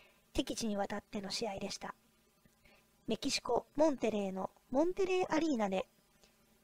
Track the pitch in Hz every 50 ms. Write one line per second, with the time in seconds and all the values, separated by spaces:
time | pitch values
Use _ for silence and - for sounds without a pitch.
0 | - - _ _ _ _ - 311 269 - 254 - 233 220 202 196 202 - 214 208
1 | - _ - 208 196 185 - - 233 208 196 196 208 185 - - - 190 - _
2 | _ _ _ _ _ _ _ _ _ _ _ _ _ - - _ _ _ _ _
3 | _ - 226 - - 277 - - - - 240 - - _ - 285 311 - - -
4 | 254 220 214 208 202 190 190 185 190 - - _ _ - 254 269 330 359 359 -
5 | 381 370 370 370 370 - 311 320 330 320 277 220 208 190 190 185 - - _ _
6 | _ _ _ _ _ - _ _ _ _ _ _